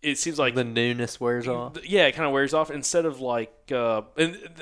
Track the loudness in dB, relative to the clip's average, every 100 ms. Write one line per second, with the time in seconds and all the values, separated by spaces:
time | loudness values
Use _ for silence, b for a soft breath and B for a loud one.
0 | -4 -2 -2 2 2 2 0 0 0 0
1 | -4 -2 0 0 -2 -4 -6 -12 0 4
2 | 4 2 0 2 2 2 0 -4 0 0
3 | 0 -2 -2 -2 -4 -12 -4 0 0 0
4 | -2 -2 -2 -2 -16 -2